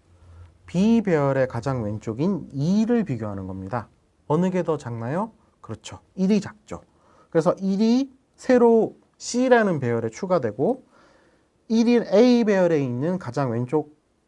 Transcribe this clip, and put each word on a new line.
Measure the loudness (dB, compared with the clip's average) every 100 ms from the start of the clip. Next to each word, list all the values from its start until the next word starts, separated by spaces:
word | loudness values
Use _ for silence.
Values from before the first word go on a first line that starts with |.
| _ _ -20 -20 -20 _ -8
B | 0 2 2
배열의 | 2 0 2 0 -2
가장 | -2 -6 -4
왼쪽인 | -4 -6 -8 -4 -2 -4 -8
이를 | -6 -2 0 0 0
비교하는 | -2 -4 -6 -8 -10
겁니다. | -10 -8 -8 -10 _ _ _ -4
어느 | 0 0
게 | -2
더 | -2 -4
작나요? | -6 -8 -6 -6 -8 -12 _ _
그렇죠. | -16 -16 -16 -20 _ -4
일이 | 0 0
작죠. | -2 -14 -16 -18 _ _ _ _ _
그래서 | -2 0 0
일이 | -2 0 2 2 0 _ _ _
새로 | 2 4 6 4 2 -4 _ _
C라는 | -8 -2 4 4 4 0
배열에 | -2 -2 -4
추가되고 | -6 -2 -2 -2 -2 -2 -2 -8 _ _ _ _ _ _ _ -2
일인 | 0 4 2 4
A | 4 6 4 4
배열에 | 2 2 2
있는 | -2 -2 -4 -4
가장 | -6 -4 -2
왼쪽 | -2 -2 -2 -4 _ _ _